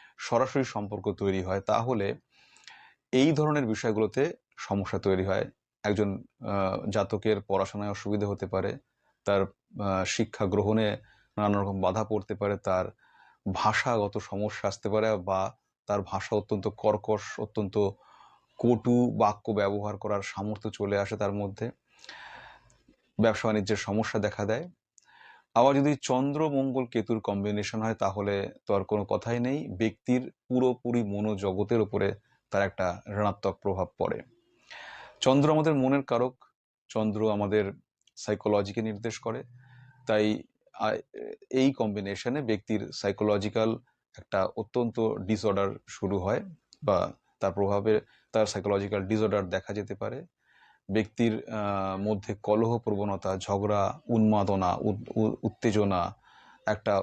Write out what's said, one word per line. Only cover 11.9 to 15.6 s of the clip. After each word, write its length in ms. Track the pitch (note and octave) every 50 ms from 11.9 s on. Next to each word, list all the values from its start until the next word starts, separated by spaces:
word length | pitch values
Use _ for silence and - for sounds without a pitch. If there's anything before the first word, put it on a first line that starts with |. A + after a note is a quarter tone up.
| F#2 G#2+ G#2
পড়তে 300 | G#2 G#2+ G#2 - - G#2
পারে, 220 | G2+ G2+ G2+ G2+
তার 280 | F#2+ - G2 F#2 F#2 F#2 - - _ _ _ _ _ - _ _ _ - G2+
ভাষাগত 680 | F#2+ - G2+ A2 G#2+ - - C3 A#2 G#2+ G2+ G2 - G#2+
সমস্যা 500 | - - G2+ G2+ G#2 G#2 - - - G2
আসতে 200 | G2 - - G2+
পারে 280 | G#2 G#2+ A2 A2 G#2+
বা 400 | F#2+ F2 G2 F#2+ F#2+ F#2+ - - _